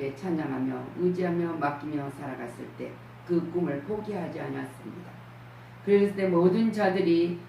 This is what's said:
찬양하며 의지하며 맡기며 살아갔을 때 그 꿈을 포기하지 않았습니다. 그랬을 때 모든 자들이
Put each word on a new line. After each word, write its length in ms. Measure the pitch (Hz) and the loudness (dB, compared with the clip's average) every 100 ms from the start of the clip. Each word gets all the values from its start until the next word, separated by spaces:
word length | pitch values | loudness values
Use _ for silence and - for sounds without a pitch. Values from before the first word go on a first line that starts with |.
| 135 - | -8 -6
찬양하며 680 | 185 160 139 131 131 127 127 - | -2 -2 -2 -2 -2 -4 -8 0
의지하며 540 | 180 180 175 170 170 | 0 2 0 0 -2
맡기며 560 | 156 143 143 151 147 139 | -2 -2 -4 -6 -6 -6
살아갔을 560 | 123 123 127 120 - 120 - | -8 -10 -10 -12 -12 -14 -10
때 160 | 123 - - - - | -12 -12 -18 -14 0
그 240 | 170 - | 0 2
꿈을 300 | 180 151 139 | -2 0 -2
포기하지 580 | - 208 208 190 165 156 | -4 -6 -4 -6 -6 -6
않았습니다. 720 | 139 135 131 - 110 - - - - - - - - - | -6 -6 -8 -12 -14 -14 -14 -16 -18 -20 -20 -20 -20 -6
그랬을 300 | - 202 202 | 4 6 6
때 140 | 196 190 | 2 4
모든 440 | 170 180 220 226 | 6 6 6 2
자들이 640 | 208 190 185 170 170 175 175 | 4 2 4 4 4 4 -2